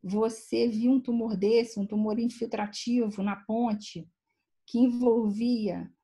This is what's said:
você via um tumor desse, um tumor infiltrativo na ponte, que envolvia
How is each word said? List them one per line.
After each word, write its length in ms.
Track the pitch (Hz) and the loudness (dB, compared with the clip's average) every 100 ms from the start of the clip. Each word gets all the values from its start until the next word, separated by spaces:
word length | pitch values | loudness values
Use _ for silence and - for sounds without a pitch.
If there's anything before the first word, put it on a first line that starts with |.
você 640 | 185 208 220 233 - 226 240 | -2 0 0 -2 -4 0 2
via 220 | 220 240 | 2 4
um 100 | 262 | 2
tumor 380 | 254 233 220 196 | 2 -2 -2 0
desse, 420 | 196 233 226 - | 4 4 2 -4
um 60 | 196 | -2
tumor 320 | 214 214 220 | 0 0 0
infiltrativo 1040 | 233 - 226 214 208 - - 240 220 202 | -2 -4 -6 -4 -6 -6 -2 0 0 -2
na 140 | 202 196 | -4 -4
ponte, 720 | - 226 240 208 - 170 160 _ _ _ _ _ _ | -4 -2 0 -2 -6 -14 -16 _ _ _ _ _ _
que 140 | 233 | 2
envolvia 1120 | 247 240 247 226 214 202 233 240 208 175 175 _ | 2 4 2 4 2 0 0 0 -2 -4 -10 _